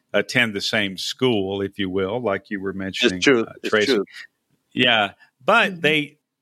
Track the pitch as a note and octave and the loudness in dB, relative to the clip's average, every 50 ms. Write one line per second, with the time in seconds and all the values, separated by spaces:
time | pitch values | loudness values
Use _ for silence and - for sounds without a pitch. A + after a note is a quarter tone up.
0 | _ _ - G2+ G2+ - - B2+ A#2+ A2+ G2+ G2+ - - - A2 G2+ G2 F#2+ F2 | _ _ -2 -2 -2 2 2 2 2 2 0 -6 -6 -2 -2 -2 -2 -2 -6 -8
1 | - - - - C3 B2+ A#2+ G#2 F#2+ F#2+ G2 G2 G2 G2 - - G2 F#2 F2+ G2 | -8 -10 -4 0 2 2 2 2 0 -2 -2 -2 -4 -4 -4 -4 -4 -2 -2 -2
2 | F#2+ F#2 G#2+ B2+ B2 G#2 G2 F#2+ - - G#2+ G2 F#2+ G2 F#2 F#2+ F#2+ F#2+ F#2 - | -2 -2 -4 -4 -2 -2 -2 -4 -4 -8 -10 -6 -6 -6 -6 -6 -8 -8 -4 0
3 | B2+ A#2 F#2 F2+ F2+ C#3 C3 A#2 A2 - - - - - A2 G#2+ G#2 A#2 B2+ G#2 | 0 0 0 2 2 4 4 4 2 -4 -8 -12 -4 0 0 2 2 2 2 0
4 | F#2+ - - - - _ _ _ _ _ _ _ _ _ _ A#2+ B2+ B2 A#2 A2 | 0 -4 -10 -20 -20 _ _ _ _ _ _ _ _ _ _ 0 2 2 4 2
5 | G2+ G2 - _ - _ _ _ B2+ D#3 G#3 A#3 G#3 F#3 F#3 D#3+ - D3 D#3 D3+ | 2 0 -4 _ -20 _ _ _ 0 2 4 4 2 0 -2 -2 0 0 2 0
6 | D3 C#3+ - _ _ _ _ _ | -2 -4 -12 _ _ _ _ _